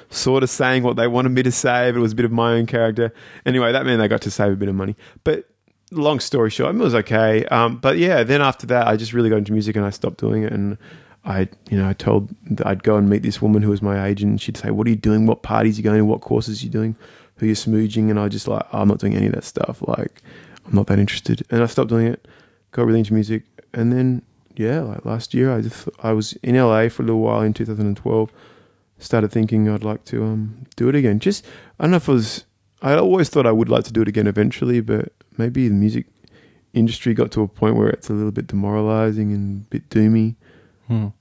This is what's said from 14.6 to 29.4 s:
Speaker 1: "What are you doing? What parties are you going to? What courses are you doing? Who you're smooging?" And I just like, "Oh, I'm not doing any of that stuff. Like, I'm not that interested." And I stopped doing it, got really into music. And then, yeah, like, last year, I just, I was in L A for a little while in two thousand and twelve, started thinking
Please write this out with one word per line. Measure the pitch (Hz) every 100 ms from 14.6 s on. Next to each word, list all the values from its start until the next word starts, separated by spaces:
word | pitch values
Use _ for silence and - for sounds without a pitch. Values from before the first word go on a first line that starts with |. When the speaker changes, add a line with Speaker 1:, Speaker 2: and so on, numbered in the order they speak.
| 110
Speaker 1:
"What | 104 117
are |
you | 107
doing? | 110 107 110
What | 113
parties | - 110 110 107
are |
you |
going | 107 107
to? | 107
What | 113
courses | - 117 113 107
are | 120
you |
doing? | 110 113 110 - - _ -
Who | 110
you're | 104
smooging?" | 110 110 110 110 110
And | 104
I | 104
just | 107 -
like, | 107 -
"Oh, | 107
I'm | 101
not | -
doing | 101 104
any | 104
of |
that | -
stuff. | - - - - -
Like, | - - - - - - - -
I'm |
not | 101 101
that | 101
interested." | 101 - - 113 -
And | 117
I | 117
stopped | - 113
doing | 113 113
it, | - - - _ _ _
got | 123 117
really | 113
into | 104
music. | 110 104 110 - - _
And | 117 117
then, | 127 127 123 - _ _ -
yeah, | 110 160
like, | 120 - -
last | 110 -
year, | 117 131 117
I |
just, | 110 - - -
I | 113
was | 110 110 -
in | 120 127
L | 120
A | 110 117
for | -
a | 117
little | 113
while | 113 110
in | 107
two | 107 110
thousand | 107 104
and | 101
twelve, | 117 110 110 - - _ _ _ _ _
started | - 113 107
thinking | 113